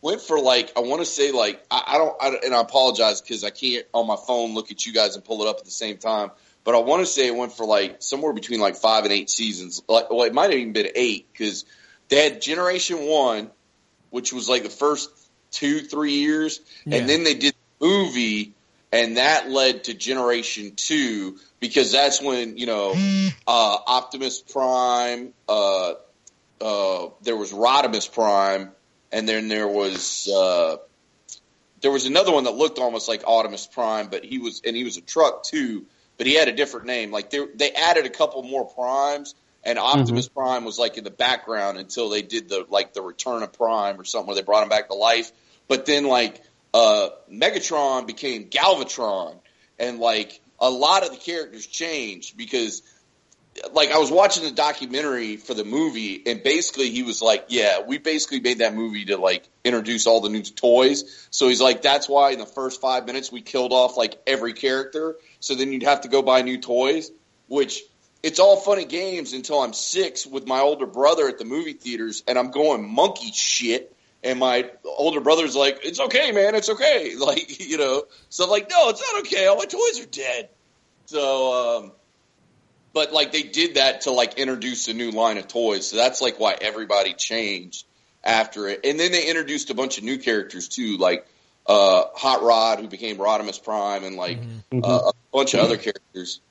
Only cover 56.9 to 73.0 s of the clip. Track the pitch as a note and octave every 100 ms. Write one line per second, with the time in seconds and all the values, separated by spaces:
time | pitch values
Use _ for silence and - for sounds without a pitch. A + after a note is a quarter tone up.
56.9 | A#2 B2 G#2+ A2+ G#2 - A#2+ G#2 F#2 G#2+
57.9 | C#3+ - D#3 - C#3 A#2+ A#2+ A2+ G#2+ A2+
58.9 | G#2 G2 G2 F#2 F#2 _ _ B2 A#2+ G#2+
59.9 | A#2 A2+ A2+ G#2 G#2+ G#2 - B2 A#2+ C3
60.9 | C#3+ - - - - C3 B2+ C3 B2 C#3+
61.9 | C#3+ C#3+ C#3 C#3 C3 G#2+ - C3 B2+ C3
62.9 | B2+ A2+ B2+ C3 A#2+ - C3+ B2 B2+ B2
63.9 | B2+ A2+ - - C3 A2+ A2+ C#3 C3 C3+
64.9 | D#3 D#3+ D#3+ _ _ - C3 C3+ C3+ B2
65.9 | C#3+ B2+ C3+ C3 B2+ B2 B2+ - A#2+ C3
66.9 | D#3+ D#3 - _ _ _ C#3 C3 - -
67.9 | _ _ _ D#3 D#3+ F#3+ G3 G3 G3+ D#3+
68.9 | D#3+ F#3+ F3+ C3+ C3 B2+ D3 B2 A2 -
69.9 | F3 F3+ - - C3+ A#2+ C3 C#3 D3 B2
70.9 | A#2 D3 D#3+ C#3 - A2+ C#3 E3 C#3 B2
71.9 | A#2 A2+ G#2+ - B2 C3 C3+ D3+ B2+ G#2
72.9 | A2+